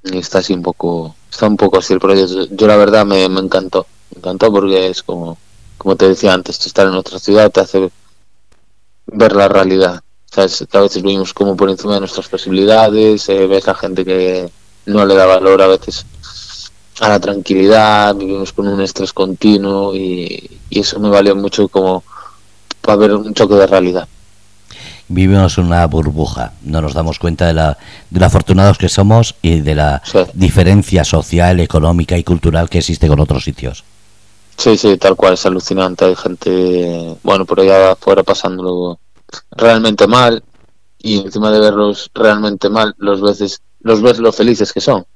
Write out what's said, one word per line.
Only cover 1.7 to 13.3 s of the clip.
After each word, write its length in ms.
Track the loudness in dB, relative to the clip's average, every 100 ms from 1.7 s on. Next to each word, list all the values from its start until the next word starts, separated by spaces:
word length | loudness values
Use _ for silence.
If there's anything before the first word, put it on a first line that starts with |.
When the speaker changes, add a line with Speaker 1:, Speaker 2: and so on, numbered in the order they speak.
| 0
Speaker 1:
así 140 | 0
el 60 | -2
proyecto. 480 | 2 2 0 -4 -8
Yo 180 | 0 4
la 80 | 4
verdad 280 | 4 4
me, 240 | 2 0 0
me 120 | -2
encantó, 460 | -2 -4 -2 -6 -6 _ _
me 60 | -14
encantó 340 | -10 0 0
porque 340 | 2 0 0 -2
es 140 | -6
como, 340 | -10 -10 -10 -14 _ _ -20 -8
como 180 | -4 2
te 120 | 2
decía 240 | 2 0
antes, 320 | 0 -4 -10
estar 220 | -6 0 0
en 80 |
otra 240 | 0 -8 -10
ciudad 320 | 0 2 4
te 100 | 2
hace 300 | -2 -2 -4 _ _ _ _ _ _ _ _ _ _ _ -16
ver 280 | 0 2
la 140 | 2 2
realidad. 520 | 2 2 2 0 -4 _ _ _
Sabes 340 | -2 -2 -2 -2
que 80 | 0
a 40 |
veces 200 | 0 0
vivimos 320 | -4 -4 -6
como 220 | -4 -4 0
por 140 | -2
encima 240 | -2 -4
de 60 | -6
nuestras 280 | -6 -12 -10
posibilidades, 1000 | -10 -4 0 2 4 4 4 2 2 -2